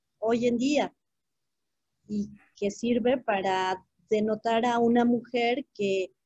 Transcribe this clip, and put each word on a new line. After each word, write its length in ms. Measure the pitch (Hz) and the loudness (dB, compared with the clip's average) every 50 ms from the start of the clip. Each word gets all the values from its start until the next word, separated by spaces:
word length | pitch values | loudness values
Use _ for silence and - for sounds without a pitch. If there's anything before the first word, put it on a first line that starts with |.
| _ _ _ - | _ _ _ -6
hoy 280 | 214 226 240 226 240 | -2 -2 0 0 0
en 100 | 240 240 | 0 0
día 360 | 226 254 285 302 262 190 - _ _ _ _ _ _ _ _ _ _ _ _ _ _ _ _ _ _ _ _ _ _ _ | 0 0 0 2 0 0 -2 _ _ _ _ _ _ _ _ _ _ _ _ _ _ _ _ _ _ _ _ _ _ _
y 220 | 208 208 208 196 - - - _ _ _ | -8 -6 -6 -6 -6 -10 -20 _ _ _
que 160 | - 202 202 | -6 -6 -4
sirve 460 | 202 - 233 240 240 240 226 247 269 | -4 -4 -2 -2 -2 0 2 0 0
para 680 | 262 - 226 202 190 190 190 185 185 185 185 185 185 _ _ _ _ _ - | 0 -2 -2 -2 0 0 0 0 0 0 -2 -4 -6 _ _ _ _ _ -2
denotar 560 | 220 214 214 214 214 214 - 233 226 226 240 | 0 0 0 0 -2 -2 -2 0 0 2 2
a 140 | 247 233 240 | 0 2 2
una 260 | 233 233 240 240 240 | 2 4 4 4 4
mujer 600 | 240 240 226 - - - 240 233 240 247 247 - _ _ | 4 2 0 -2 -4 -2 0 0 0 0 -2 -4 _ _
que 380 | - 202 196 196 190 185 - _ _ _ | -4 -2 0 0 -2 -2 -4 _ _ _